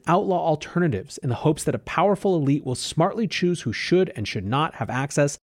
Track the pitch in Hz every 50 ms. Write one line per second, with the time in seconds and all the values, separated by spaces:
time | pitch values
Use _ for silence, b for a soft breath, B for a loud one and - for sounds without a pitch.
0 | - - 165 185 208 190 185 175 160 165 151 151 - - - 175 180 165 127 92
1 | - 143 - - - 135 117 - - 156 151 - - 160 131 110 - - - -
2 | 170 202 202 180 - 202 185 165 143 135 143 147 - 135 123 - - - - -
3 | 165 196 196 214 233 180 - - 180 175 175 170 - 120 107 - - - 170 180
4 | 185 - - - 107 - - 110 90 98 117 139 156 160 - - 117 98 117 127
5 | 135 139 - - 143 143 - - _ _ _